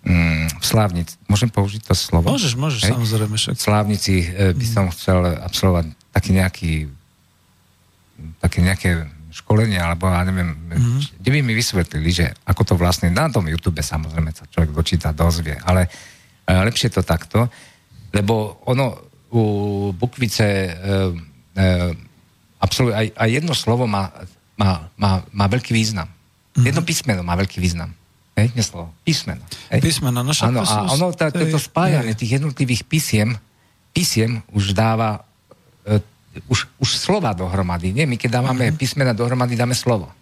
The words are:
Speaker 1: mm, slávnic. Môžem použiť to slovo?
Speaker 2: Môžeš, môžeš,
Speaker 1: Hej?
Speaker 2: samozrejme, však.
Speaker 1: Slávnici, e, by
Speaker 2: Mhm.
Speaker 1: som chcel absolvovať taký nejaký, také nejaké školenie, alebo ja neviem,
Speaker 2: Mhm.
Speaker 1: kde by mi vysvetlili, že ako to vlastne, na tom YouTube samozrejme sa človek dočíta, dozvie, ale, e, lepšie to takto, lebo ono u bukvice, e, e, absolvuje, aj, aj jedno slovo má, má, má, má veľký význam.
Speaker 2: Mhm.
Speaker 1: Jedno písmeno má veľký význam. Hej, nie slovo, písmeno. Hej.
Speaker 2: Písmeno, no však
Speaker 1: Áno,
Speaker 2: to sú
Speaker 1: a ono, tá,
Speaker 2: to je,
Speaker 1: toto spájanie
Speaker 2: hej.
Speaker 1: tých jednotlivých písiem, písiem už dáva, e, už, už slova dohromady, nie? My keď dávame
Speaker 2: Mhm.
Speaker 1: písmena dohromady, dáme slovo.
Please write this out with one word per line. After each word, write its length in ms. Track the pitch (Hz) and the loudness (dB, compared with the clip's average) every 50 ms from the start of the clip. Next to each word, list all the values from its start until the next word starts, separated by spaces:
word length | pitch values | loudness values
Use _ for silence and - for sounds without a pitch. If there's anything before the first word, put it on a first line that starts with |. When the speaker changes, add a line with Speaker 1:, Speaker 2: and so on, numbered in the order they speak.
| _ | _
Speaker 1:
mm, 460 | 92 90 85 85 82 80 78 80 80 76 - | 2 2 2 4 2 2 0 -2 -4 -4 -4
slávnic. 540 | - - - 110 107 101 90 87 85 - - _ _ | -4 0 2 2 2 2 0 -2 -4 -6 -8 _ _
Môžem 240 | _ 101 101 - 117 | _ 0 2 2 0
použiť 340 | - - 101 101 101 110 - | 0 0 -2 -2 -2 -8 -2
to 120 | - - | -2 -2
slovo? 300 | - - - - 85 82 | -2 0 0 2 2 2
Speaker 2:
Môžeš, 260 | - 254 277 214 147 117 | 2 2 0 0 -2 -2
môžeš, 260 | 123 139 160 139 113 107 | 0 0 -2 0 0 0
Speaker 1:
Hej? 100 | 104 - | 0 0
Speaker 2:
samozrejme, 400 | 120 117 110 110 110 107 104 107 | 0 0 0 0 0 0 0 -2
však. 200 | 110 - - - | -2 -2 -2 -2
Speaker 1:
Slávnici, 600 | - - - 104 107 104 101 104 95 - - 95 92 85 | -2 0 2 2 2 4 2 0 0 2 2 2 2 2
e, 260 | 82 90 95 101 95 | 0 0 2 2 2
by 140 | 87 135 123 | 4 2 0
Speaker 2:
Mhm. 80 | 113 113 | 0 2
Speaker 1:
som 120 | 107 98 90 | 2 0 0
chcel 300 | 85 - - - 92 90 90 87 82 | -2 -4 0 2 2 4 4 2 0
absolvovať 500 | - - 85 - - - 95 90 87 82 80 76 _ _ _ | -2 -6 -6 -4 0 2 4 4 2 0 -2 -6 _ _ _
taký 200 | _ - - - 95 | _ -2 2 4 4
nejaký, 400 | 95 92 90 - - - 82 80 78 76 73 67 69 _ _ _ _ _ _ _ _ _ _ _ _ _ _ _ _ _ _ _ _ _ _ _ - 76 80 82 _ | 4 4 2 -2 -4 -4 -2 -2 -2 -4 -6 -10 -16 _ _ _ _ _ _ _ _ _ _ _ _ _ _ _ _ _ _ _ _ _ _ _ -20 -18 -18 -16 _
také 200 | - 87 - - | -4 -2 0 2
nejaké 300 | 87 90 95 95 - 92 87 82 80 73 73 76 78 80 80 | 2 2 2 0 0 0 0 0 -4 -8 -12 -18 -20 -20 -20
školenie, 420 | - - _ 107 107 113 110 101 | -20 -4 _ 2 2 2 2 0
alebo 320 | 92 87 85 85 82 90 95 | 0 0 -2 -2 0 0 0
ja 140 | 90 87 90 | 2 2 2
neviem, 260 | 92 95 92 87 85 | 0 0 0 -2 -2
Speaker 2:
Mhm. 500 | 80 76 82 85 85 - 123 120 120 135 143 - - - | -4 -6 -10 -6 0 0 2 2 2 0 -2 -4 -8 -6
Speaker 1:
kde 100 | 92 127 | -2 0
by 80 | 139 151 139 | 2 2 2
mi 100 | 123 110 | 0 0
vysvetlili, 560 | 113 117 - - 92 85 - - 76 78 82 | 0 -2 -2 0 -2 -2 -2 -2 -2 0 0
že 160 | 87 87 85 - - - _ | 2 2 0 -2 -2 -10 _
ako 200 | - 95 - 110 | -2 2 2 2
to 100 | - 92 | 2 2
vlastne, 340 | 85 87 87 90 - - 87 | 2 2 2 2 2 2 2
na 180 | 87 104 151 160 | 2 2 0 2
tom 160 | 120 - 87 | 0 0 0
YouTube 320 | 80 78 85 - - 82 73 | 0 -2 -2 -2 -2 -2 -2
samozrejme 540 | 76 - - 78 78 80 80 82 80 78 78 | -4 -4 -4 -4 -6 -4 -4 -2 -2 -4 -4
sa 160 | - - - | -10 -16 -8
človek 240 | - - 85 78 73 | -2 0 0 0 0
dočíta, 400 | 78 82 - - 82 - 73 78 | -2 -2 0 0 -2 -2 -2 -2
dozvie, 440 | 71 80 85 82 82 82 78 73 69 | 0 0 0 0 0 -4 -6 -6 -6
ale, 340 | - 87 92 92 90 85 - - - - - _ _ _ _ _ _ | -2 0 2 2 2 0 -2 -12 -20 -20 -20 _ _ _ _ _ _
e, 100 | - 92 | 2 2
lepšie 320 | 92 92 110 - - - 113 | 4 4 2 0 0 -2 0
to 140 | - 98 90 | 0 0 0
takto, 420 | - 82 80 - - - 107 120 123 - - - - _ _ _ _ _ - - - | 0 0 -2 -2 -2 0 0 0 0 -2 -10 -20 -20 _ _ _ _ _ -20 -20 -4
lebo 460 | - 104 101 101 117 110 107 104 - - - | -2 -2 0 2 0 0 0 -4 -8 -10 -4
ono 320 | - 127 127 139 123 104 - - - _ _ _ _ | -2 0 0 0 -2 -4 -8 -16 -20 _ _ _ _
u 140 | - 117 110 107 104 101 101 104 101 98 101 101 | 2 2 2 4 2 0 0 -2 -2 -2 -2 -2
bukvice, 560 | 95 87 120 120 - - 131 107 - - 113 | -2 -2 -4 -6 -2 -4 -4 -4 0 0 2
e, 240 | 104 101 98 95 92 85 82 92 101 98 98 95 92 87 85 82 - - - _ _ _ | 2 2 0 -2 -4 -6 -8 -4 0 0 2 2 0 -2 -4 -10 -16 -20 -20 _ _ _
e, 120 | 95 95 92 92 87 87 87 80 - - - _ _ _ _ _ _ _ _ _ | 2 4 4 4 2 0 -2 -4 -6 -12 -20 _ _ _ _ _ _ _ _ _
absolvuje, 380 | _ - - - - 131 120 107 | _ -2 -2 0 2 0 2 2
aj, 120 | 104 110 107 - | 0 -2 -2 -2
aj 160 | - 113 113 117 | 0 0 0 2
jedno 200 | 139 156 175 139 | 0 0 -2 -4
slovo 320 | - - - 123 120 127 | -2 0 0 0 2 2
má, 240 | 117 104 98 95 90 - - - - - _ _ _ _ | 0 0 -2 -2 -4 -8 -14 -20 -20 -20 _ _ _ _
má, 340 | - 104 98 92 82 80 85 _ | 0 2 2 2 0 -4 -12 _
má, 260 | - 107 101 95 92 87 - | -2 0 2 2 0 -2 -4
má 180 | - 101 101 | -2 0 0
veľký 280 | 98 101 123 113 - 117 | 2 2 0 -2 0 0
význam. 340 | 113 110 110 110 98 80 80 - _ _ _ _ _ _ _ _ | 0 0 0 -2 -4 -6 -8 -10 _ _ _ _ _ _ _ _
Speaker 2:
Mhm. 100 | - 123 | 2 2
Speaker 1:
Jedno 160 | 131 139 165 | 4 4 0
písmeno 400 | 165 165 165 - - 131 104 92 | 0 0 -2 -4 -2 -2 -2 -2
má 160 | 87 87 87 | 0 -2 0
veľký 220 | 90 98 95 - - | 0 0 -2 -2 -2
význam. 340 | 90 90 85 85 82 85 - _ _ _ _ _ _ _ _ | -2 -2 -2 -2 -8 -10 -14 _ _ _ _ _ _ _ _
Hej, 200 | - 104 123 117 | 2 2 2 2
nie 100 | 123 107 | -2 -4
slovo, 300 | - - 87 85 82 - _ | -4 -4 -10 -14 -14 -16 _
písmeno. 440 | _ - 160 - - - 82 - - - - - - - | _ -2 -2 -2 -2 -6 -10 -10 -12 -16 -18 -18 -12 -2
Hej. 120 | - 117 135 | 0 2 2
Speaker 2:
Písmeno, 380 | 165 156 123 - 127 123 123 120 | 2 0 0 0 0 0 0 0
no 80 | 135 | 0
však 180 | 156 - - 120 | 0 0 2 2
Speaker 1:
Áno, 120 | 123 120 | 2 2
Speaker 2:
to 60 | 101 | 2
sú 100 | 95 107 107 | 2 0 0
Speaker 1:
a 60 | 101 | 2
ono, 200 | 92 135 143 175 180 | 0 2 2 0 0
tá, 180 | 165 - - - | 0 0 -2 0
Speaker 2:
to 80 | 143 175 | 0 0
je, 60 | 165 | 0
Speaker 1:
toto 120 | 160 156 147 | 2 0 0
spájanie 540 | 139 - _ 165 180 - 151 147 127 113 113 | -2 -2 _ 0 2 4 2 2 0 0 -4
Speaker 2:
hej. 40 | 110 | -4
Speaker 1:
tých 140 | 127 110 123 | -2 0 0
jednotlivých 480 | 139 143 156 135 - 147 123 123 107 - | 0 0 -2 -2 -2 0 0 0 -4 -2
písiem, 440 | _ - 160 147 - - 107 104 110 123 107 - _ _ _ _ _ _ _ _ _ | _ -2 -2 0 2 2 2 2 2 -2 -6 -10 _ _ _ _ _ _ _ _ _
písiem 500 | _ - 180 - - 110 110 113 120 113 - _ | _ -2 -2 0 0 0 0 0 -2 -4 -8 _
už 220 | - 104 98 95 98 | -2 -2 0 0 2
dáva, 520 | 95 110 113 113 113 113 110 107 95 - _ _ _ _ _ - _ _ _ _ _ _ | 2 2 2 2 0 0 -2 -2 -6 -10 _ _ _ _ _ -20 _ _ _ _ _ _
e, 180 | 104 107 104 - - _ _ _ _ - - - | 0 0 0 0 -2 _ _ _ _ -20 -20 -6
už, 240 | - 127 - - - _ | -4 -2 -2 -2 -6 _
už 120 | _ 139 - - | _ -2 -2 -2
slova 380 | - - - 185 214 175 123 104 | -4 -2 0 0 0 0 -2 -2
dohromady, 580 | 87 92 90 90 95 95 87 87 85 82 92 | -2 -4 -4 -2 -2 -2 -2 -2 -2 -2 -2
nie? 140 | 95 123 160 | 0 0 0
My 100 | 143 120 | 0 -2
keď 240 | 110 - 120 113 120 | -2 -2 -2 0 0
dávame 300 | 123 131 127 127 127 127 | 0 0 0 0 0 0
Speaker 2:
Mhm. 80 | 151 | 0
Speaker 1:
písmena 360 | 151 139 127 - 147 135 127 117 | 0 -2 -4 -2 0 0 0 0
dohromady, 440 | 101 120 120 127 127 123 123 120 | 0 0 -2 0 0 0 0 0
dáme 160 | 117 123 120 127 | 0 0 0 -2
slovo. 400 | 123 - 127 120 107 82 69 - _ | -2 0 0 0 0 -2 -8 -16 _